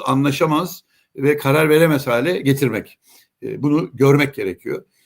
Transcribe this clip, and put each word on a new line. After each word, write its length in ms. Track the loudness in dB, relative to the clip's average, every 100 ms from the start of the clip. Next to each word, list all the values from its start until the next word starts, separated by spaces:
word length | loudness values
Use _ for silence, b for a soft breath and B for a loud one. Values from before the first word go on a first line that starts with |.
| -2
anlaşamaz 760 | 0 0 0 0 0 -2 -10 _ _ _ -4
ve 220 | 0 0
karar 320 | 0 2 4
veremez 380 | 4 4 2 0
hale 340 | -2 0 -2
getirmek. 580 | 0 0 0 -4 -8 _ b b b _
E, 200 | -12 -6
bunu 260 | -2 -2 -2
görmek 420 | 0 2 4 2 -4
gerekiyor. 500 | -8 -8 -8 -10 -10 _